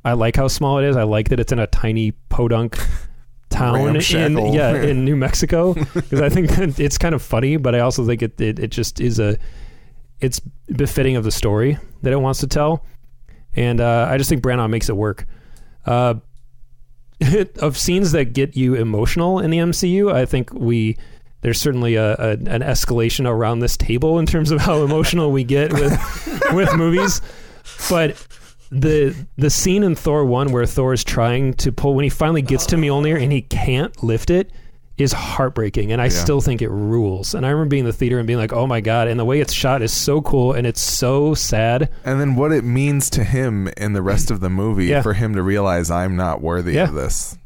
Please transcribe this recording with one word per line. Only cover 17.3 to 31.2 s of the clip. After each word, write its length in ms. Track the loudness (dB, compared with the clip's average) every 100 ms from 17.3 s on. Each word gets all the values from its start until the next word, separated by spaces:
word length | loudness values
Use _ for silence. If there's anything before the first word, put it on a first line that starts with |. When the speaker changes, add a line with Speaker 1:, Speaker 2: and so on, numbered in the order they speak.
| 2 0 -2
Speaker 1:
of 160 | -4 -2
scenes 360 | 0 2 2
that 200 | 2 0
get 240 | 0 -2 0
you 180 | 0
emotional 680 | 2 0 0 0 2 0 0
in 100 | 0
the 80 | 0
M 140 | 0
C 160 | 0 0
U, 220 | 2 2
I 140 | 2
think 280 | 0 -2 -4
we, 440 | -4 0 0 0 -4 -10 -20 -20 -6
there's 180 | -4 0
certainly 340 | 0 0 0 2
a, 180 | 2
a, 160 | 0 -2
an 300 | -2 -2 -2
escalation 640 | 0 0 0 0 0 0 -2
around 300 | 0 0 0
this 160 | -2 -2
table 420 | -2 0 2 2
in 80 | 2
terms 240 | 0 0
of 100 | 0
how 220 | 2 2
emotional 480 | 2 0 0 0 0
we 120 | 0
get 280 | 0 0 2
with, 680 | 2 2 0 -2 -8 -8 -4 0
<laughs> 60 |
with 220 | 2 2 2
movies. 440 | 2 2 0 -2 -6 -12 -20 -20 -20 -10 -2
But 360 | 0 0 -2 -16 -20 -20 -20 -6
the, 440 | -2 2 2 2 -2 -12 -2
the 140 | 0
scene 320 | 2 2 2
in 120 | 2 0
Thor 280 | 0 2
one 280 | 2 2 0
where 140 | 0 0
Thor 260 | 0 0
is 120 | 0
trying 500 | -2 0